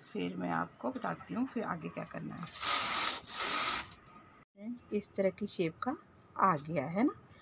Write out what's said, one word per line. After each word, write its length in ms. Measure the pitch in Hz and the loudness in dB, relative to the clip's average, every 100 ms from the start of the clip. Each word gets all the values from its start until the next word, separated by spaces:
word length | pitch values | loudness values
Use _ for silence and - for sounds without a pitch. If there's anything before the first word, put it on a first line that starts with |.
| - | -10
फिर 240 | 208 180 180 | -6 -6 -4
मैं 140 | 180 | -2
आपको 400 | 165 170 - 240 | -2 -4 -6 -8
बताती 440 | 262 - 165 - | -6 -6 -8 -6
हूँ 120 | 196 262 | -4 -4
फिर 180 | 247 | -4
आगे 240 | 156 170 170 | -6 -6 -8
क्या 160 | - | -10
करना 300 | - - - | -10 -10 -10
है। 100 | - - - - - - - - - - - - - - - - - - - - - _ | -10 -10 0 4 6 6 4 4 2 -2 0 4 6 6 4 0 -12 -18 -20 -20 -20 _
फ्रेंड्स, 360 | 202 208 240 - | _ -12 -12 -6
इस 160 | 208 - - | -6 -6 -2
तरह 140 | 190 | -2
की 160 | 185 202 | -2 -8
shape 300 | - 165 - | -2 -2 -2
का 180 | - 311 - - - - | -8 -8 -12 -20 -16 2
आ 180 | 190 160 | 2 2
गया 280 | 147 175 135 | -2 -4 -2
है 180 | 175 | 2
ना। 100 | 277 - - - | 2 0 -16 -20